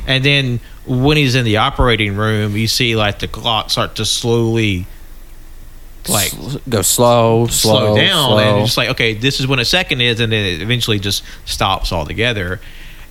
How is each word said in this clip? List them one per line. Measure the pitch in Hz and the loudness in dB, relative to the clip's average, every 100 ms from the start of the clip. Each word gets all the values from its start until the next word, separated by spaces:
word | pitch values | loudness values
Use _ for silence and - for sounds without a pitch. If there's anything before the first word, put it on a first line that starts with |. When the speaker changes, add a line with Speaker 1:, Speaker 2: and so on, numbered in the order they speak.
| - | -2
Speaker 1:
And | 131 | 0
then | 139 143 131 120 - - - | 2 2 0 -4 -6 -12 -4
when | 127 139 151 | 2 4 4
he's | 135 131 | 4 2
in | 117 | 2
the | 107 | 2
operating | 131 - 127 110 104 98 | 2 2 2 4 0 0
room, | 110 107 107 104 | 0 0 0 0
you | 110 | 0
see, | - 117 110 | 0 0 2
like, | 104 101 | 0 -2
the | - | -6
clock | - 120 107 - | -6 -2 -2 0
start | - 101 - | -2 -2 -2
to | 107 | -4
slowly | - 120 117 113 113 107 90 95 - - - - - - - - - - - - | -2 0 2 2 2 0 0 -6 -12 -18 -18 -18 -18 -18 -18 -18 -18 -18 -12 -4
like, | 104 - | -2 -2
Speaker 2:
S-, | - 120 139 135 | -6 -8 -8 -4
go | 110 | 0
slow, | 90 - 120 120 113 113 117 | 2 4 4 6 4 4 2
Speaker 1:
slow | - 110 107 104 | 2 2 4 4
Speaker 2:
slow, | 107 | 4
Speaker 1:
down, | 175 175 131 | 4 2 2
Speaker 2:
slow. | 107 | 4
Speaker 1:
and | 107 104 | 4 2
it's | 113 | 2
just | 135 | 0
like, | 117 | 0
okay, | 135 117 | 0 -2
this | 107 135 135 | 0 -2 0
is | 131 | 0
when | 131 | 0
a | 117 | 2
second | 180 180 131 | 0 0 0
is, | 120 113 | 0 2
and | 113 | 0
then | 110 98 | 0 0
it | 82 | -2
eventually | 101 120 117 107 | -2 -2 0 -2
just | 101 - - - - | -2 -4 -6 -14 -8
stops | - 104 92 - | -2 0 0 0
altogether. | 87 71 90 120 104 87 92 - - - - - | -2 -2 -2 -2 0 -4 -6 -10 -18 -18 -18 -6